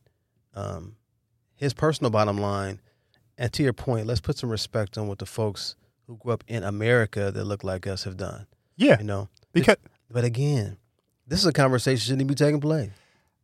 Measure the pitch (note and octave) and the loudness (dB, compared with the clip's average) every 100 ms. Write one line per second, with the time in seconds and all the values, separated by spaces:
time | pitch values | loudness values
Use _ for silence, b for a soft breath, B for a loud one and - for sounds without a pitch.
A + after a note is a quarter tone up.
0 | _ _ _ _ _ G2+ G2+ F2 F#2+ A2 | _ _ _ _ _ -10 -8 -10 -14 -20
1 | _ _ _ _ _ - C#3+ - D#3 D3 | _ _ _ _ _ -6 -4 0 0 2
2 | B2+ G#2+ G#2+ G2+ G2+ G2+ G2 G2 _ _ | 2 4 2 2 -2 -2 -4 -8 _ _
3 | _ _ _ - B2 - C#3+ A#2 - A#2 | _ _ _ -6 -4 0 0 0 -2 -2
4 | G#2+ B2 - D3 A#2+ G#2+ - A#2 G2+ - | -2 -2 -2 -4 -4 -6 -4 -4 -4 -4
5 | G#2 G2 G2 - G#2+ F#2 - - _ _ | -8 -8 -8 -4 -4 -4 -10 -12 _ _
6 | - A2+ B2 A#2 - A#2 F#2+ G2+ A2 B2 | -20 -10 -4 -4 -4 -6 -4 0 2 4
7 | A2 G#2+ G2+ G2+ G2+ G2+ F#2+ F#2+ G2 F#2+ | 2 0 -2 -2 -4 -4 -4 -4 -4 -6
8 | G2 F#2 F#2 G2 G#2+ _ _ - C4 B2+ | -8 -8 -10 -10 -16 _ _ 2 6 6
9 | G#2+ G2 G2+ _ _ - C3 G3+ - _ | 4 -4 -6 _ _ 2 4 4 0 _
10 | - A#2+ A#2+ A#2 C#3+ C#3+ G2+ G2 _ _ | -8 -2 0 0 0 0 -2 -8 _ _
11 | _ _ - E3+ F3+ D3 C3+ B2+ C3+ C3 | _ _ -4 0 2 4 4 4 2 0
12 | G#2+ C3 C3+ C#3+ D3 D3 D3 D#3 F#2+ - | 0 0 0 2 2 2 0 0 -2 -8
13 | _ _ _ _ | _ _ _ _